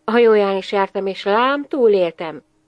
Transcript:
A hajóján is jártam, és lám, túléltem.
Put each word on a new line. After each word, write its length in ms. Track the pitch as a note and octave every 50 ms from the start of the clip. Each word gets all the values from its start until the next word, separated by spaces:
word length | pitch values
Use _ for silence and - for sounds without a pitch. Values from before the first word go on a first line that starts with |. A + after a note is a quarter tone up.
| _
A 60 | -
hajóján 460 | G#3+ A#3+ A#3+ A3+ A3 G#3 G3+ G3 G3
is 160 | F#3+ F3+ -
jártam, 340 | G#3+ G3 G3 G3 - G3+ F#3+
és 180 | G3 F#3 - -
lám, 420 | G3+ G3+ A3+ B3 C4+ C#4+ C#4+ C#4+ -
túléltem. 760 | - C#4+ A#3+ A3 G3+ F#3 F3 E3 E3 - F3 D#3+ D3+ D#3 - _ _ _ _